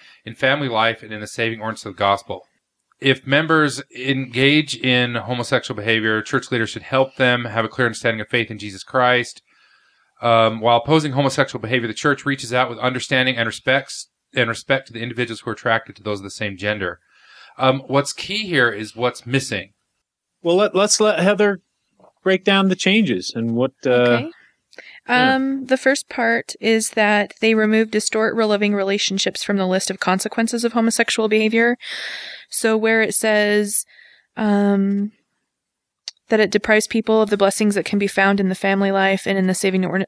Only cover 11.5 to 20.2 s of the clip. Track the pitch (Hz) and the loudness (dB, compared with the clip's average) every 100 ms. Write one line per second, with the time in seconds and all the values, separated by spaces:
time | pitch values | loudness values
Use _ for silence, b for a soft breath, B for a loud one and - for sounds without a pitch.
11.5 | 120 107 123 117 104 147 139 139 135 113 | -4 -4 -2 -2 -2 -2 0 -4 -6 -2
12.5 | 127 123 113 127 127 - 131 127 120 113 | -2 -2 -2 -4 -4 -2 0 2 0 -4
13.5 | - 135 135 - - - _ _ 131 117 | -4 0 0 -2 -12 -16 _ _ -2 -2
14.5 | 110 - 135 - 113 120 120 117 110 120 | -2 -2 -4 -4 -10 -8 -6 -6 -6 -8
15.5 | 107 120 113 - 104 104 104 98 - 104 | -4 0 0 -2 -12 -8 -8 -8 -8 -8
16.5 | 92 104 107 90 90 b b b b b | -6 -4 -4 -6 -8 b b b b b
17.5 | b 131 135 135 139 139 - - 208 202 | b 0 0 0 -2 -2 -6 -8 -8 -2
18.5 | 147 120 104 107 113 123 - 120 131 - | 2 2 0 -10 -4 -4 -4 -4 -2 -2
19.5 | 101 92 _ _ _ _ _ | -8 -10 _ _ _ _ _